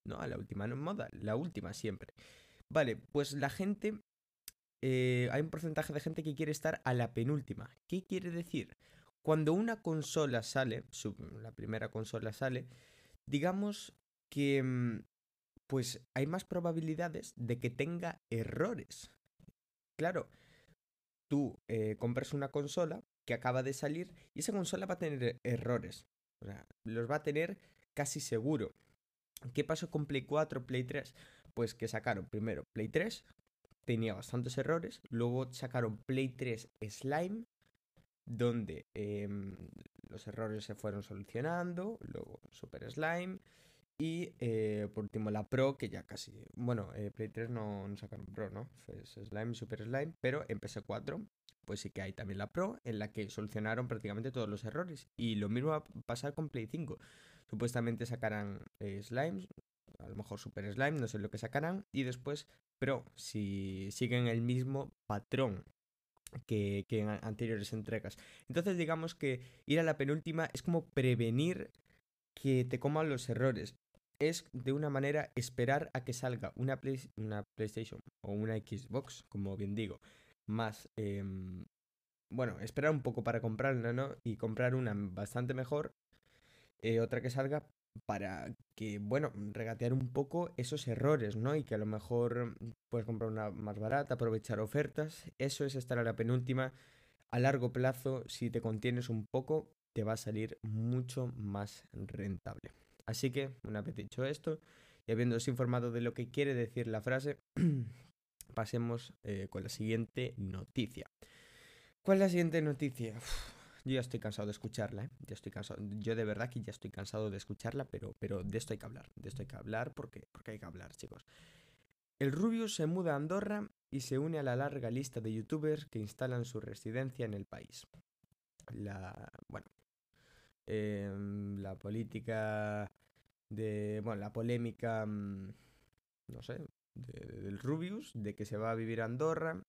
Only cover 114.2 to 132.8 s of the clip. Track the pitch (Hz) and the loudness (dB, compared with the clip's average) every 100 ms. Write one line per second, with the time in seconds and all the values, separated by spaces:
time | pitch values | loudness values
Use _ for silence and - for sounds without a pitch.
114.2 | 110 104 104 104 107 - 104 101 127 - | -2 -2 -4 -4 -6 -2 -4 -4 -8 -10
115.2 | - 107 - - - - 104 104 104 113 | -12 -10 -8 -8 -8 -6 -6 -2 0 2
116.2 | 107 107 123 123 104 - 104 104 101 107 | 2 0 -2 -4 -6 -8 -10 -8 -6 -2
117.2 | 107 98 - 104 113 139 131 147 - - | -2 -4 -6 -6 -4 -4 -6 -6 -8 -6
118.2 | - 98 98 113 - 104 113 117 - - | -4 -2 -2 -4 -4 -6 -8 -12 -16 -14
119.2 | - - 98 131 - 110 127 - 117 - | -10 -8 -8 -8 -4 -4 -4 -6 -10 -12
120.2 | - - - 107 92 87 - - - - | -18 -16 -12 -12 -12 -14 -16 -14 -14 -14
121.2 | - - - - - _ _ _ _ _ | -20 -20 -20 -20 -20 _ _ _ _ _
122.2 | 139 147 226 226 220 190 156 180 170 143 | 2 4 4 4 0 2 2 4 2 2
123.2 | 156 190 202 208 208 - _ 135 127 135 | 2 0 0 -2 -4 -10 _ -6 0 0
124.2 | 156 156 135 123 143 139 117 123 135 117 | 2 0 2 2 0 -2 -2 -2 -2 -4
125.2 | 110 110 107 156 151 151 - 113 107 - | -2 -2 -2 0 2 0 -2 -6 -6 -4
126.2 | 127 123 120 110 - 104 110 123 135 127 | -2 0 -2 -4 -8 -8 -4 -2 -2 -2
127.2 | 113 101 98 - - - - - _ _ | -2 -2 -6 -10 -12 -16 -18 -20 _ _
128.2 | _ _ _ - - 117 101 98 92 - | _ _ _ -20 -12 -8 -6 -6 -10 -12
129.2 | - - - - - _ _ _ _ _ | -14 -16 -12 -12 -12 _ _ _ _ _
130.2 | _ - _ _ - 110 107 101 101 98 | _ -20 _ _ -4 -2 0 -2 -2 -4
131.2 | 101 104 101 101 98 95 101 110 117 113 | -4 -2 -4 -4 -6 -6 -4 -4 -4 -4
132.2 | 120 110 107 107 107 104 | -2 0 0 0 0 -2